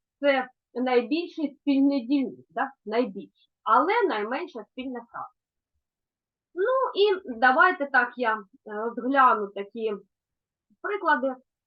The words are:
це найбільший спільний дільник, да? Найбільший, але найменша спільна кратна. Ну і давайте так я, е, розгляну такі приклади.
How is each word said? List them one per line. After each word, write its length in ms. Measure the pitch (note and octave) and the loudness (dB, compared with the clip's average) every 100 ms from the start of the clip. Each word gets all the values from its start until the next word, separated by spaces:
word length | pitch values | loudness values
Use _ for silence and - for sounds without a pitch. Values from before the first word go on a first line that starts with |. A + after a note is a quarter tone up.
| _ _ | _ _
це 300 | C#4+ C4+ B3+ _ _ | 0 0 -2 _ _
найбільший 840 | A#3+ B3+ B3 A3 D#4+ F4 - C#4+ - | -4 0 2 2 -2 -4 -4 -6 -4
спільний 400 | - C#4 C#4 C#4 | 0 2 2 2
дільник, 440 | A3+ C#4+ A#3 - - | 0 -2 -2 -8 -10
да? 220 | - C4 - G#3 | -6 -6 -8 -4
Найбільший, 680 | A3 A#3+ G3 - _ _ _ | -2 -2 -6 -16 _ _ _
але 300 | - A#3 D#4+ A4+ F#4+ | 2 4 4 2 0
найменша 580 | G#3+ G#3+ C4+ F4+ A#3 - | -2 -4 -6 -8 -14 -16
спільна 280 | - C4 A#3+ | -12 -12 -12
кратна. 300 | A#3 - - _ _ _ _ _ _ _ _ _ _ _ _ | -12 -14 -14 _ _ _ _ _ _ _ _ _ _ _ _
Ну 180 | E4+ G#4+ C5 B4+ - | -4 0 0 0 2
і 380 | G#4 F#4+ - A3+ | 2 0 -6 0
давайте 460 | C4 C#4 F#4 F4+ C#4 | 2 6 4 4 0
так 280 | B3+ B3 - | 0 0 -2
я, 220 | A#3 A3 | -2 -2
е, 60 | F#3+ _ - | -6 _ -12
розгляну 800 | G#3 A3+ A3 A#3+ C#4 B3+ A3 G3+ | -8 -6 -6 -2 4 4 4 -2
такі 460 | G3 G3+ A#3 A3 G3+ - _ _ _ _ _ _ _ | -8 -10 -6 -6 -6 -12 _ _ _ _ _ _ _
приклади. 540 | F4+ G4+ E4 D4 C4 B3+ _ _ | -8 -2 0 0 0 -6 _ _